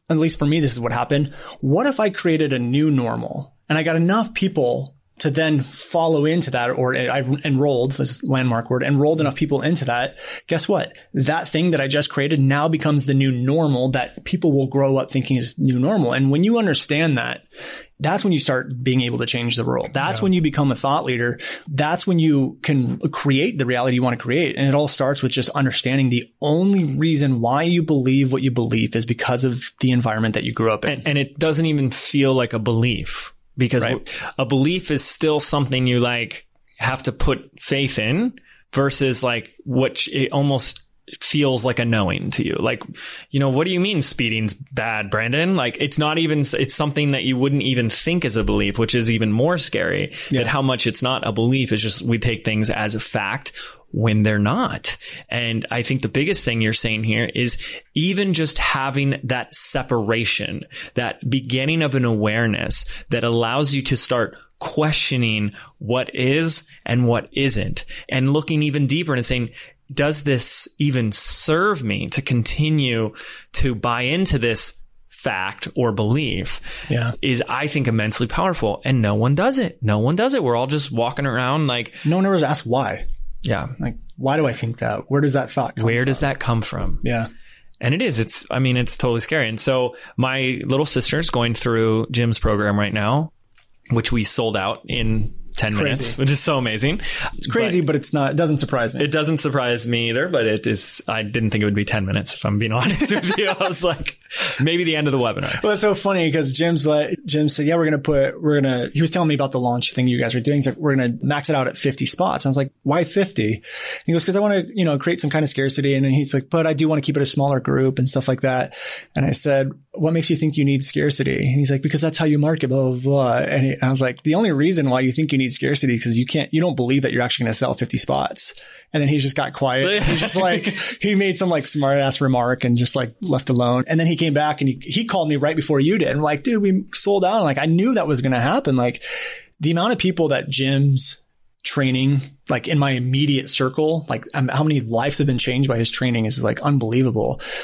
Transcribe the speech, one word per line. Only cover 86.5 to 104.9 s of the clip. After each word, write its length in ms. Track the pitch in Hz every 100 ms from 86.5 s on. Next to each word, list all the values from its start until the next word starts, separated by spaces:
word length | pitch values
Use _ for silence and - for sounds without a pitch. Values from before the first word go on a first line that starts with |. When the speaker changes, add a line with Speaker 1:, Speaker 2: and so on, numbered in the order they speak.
| 113
Speaker 2:
from? 380 | - - 92 -
Speaker 1:
Yeah. 240 | 123 117 113 - - - - -
Speaker 2:
And 140 | 123
it 80 | 160
is, 160 | 240 113
it's, 300 | 110 - -
I 80 | 127
mean, 180 | 131 123
it's 220 | 120 -
totally 220 | 127 117
scary. 280 | - 160 113
And 120 | 110
so 360 | - 131 123 - - -
my 420 | 127 135 127 127 104
little 200 | 135 151
sister's 440 | 127 - 147 165
going 240 | 123 117
through 540 | 113 123 113 113 110 110
Jim's 300 | 120 120 110
program 400 | 113 104 104 101
right 140 | 104
now, 380 | 107 104 139 156 - _ _ _ - -
which 200 | 117 -
we 120 | 120
sold 340 | 104 - 113 104
out 240 | 95 - -
in 480 | 123 110 110 107 - - -
ten 160 | 110
Speaker 1:
Crazy. 100 | 104 147
Speaker 2:
minutes, 320 | 123 - -
which 100 | 135
is 100 | 139
so 180 | - 143
amazing. 420 | 120 110 135 196 - - -
Speaker 1:
It's 140 | - -
crazy, 340 | 233 220 180
Speaker 2:
But 60 | 160
Speaker 1:
but 80 | 147
it's 180 | -
not, 160 | 151 135
it 60 | 147
doesn't 220 | 165 147
surprise 340 | - 131 117
me. 100 | 127
Speaker 2:
It 80 | 139
doesn't 280 | 156 151 160
surprise 480 | 147 139 123 117 117
me 220 | 120 117
either, 160 | 117 175
but 180 | 151 113
it 220 | 107 117
is, 340 | 104 - - -
I 160 | 110
didn't 260 | 104 120 110
think 140 | 104
it 20 | 104
would 80 |
be 120 | 101 101
ten 200 | 107 95
minutes, 300 | 104 110 -
if 100 | 110
I'm 140 | 101
being 120 | 113
<laughs> 20 |
honest 380 | 113 143 175 285
with 260 | 311 175 220
you. 80 | 196
I 200 | 185 196
was 160 | 175
like, 360 | 180 147 - - - - - -
maybe 220 | 143 170
the 120 | 165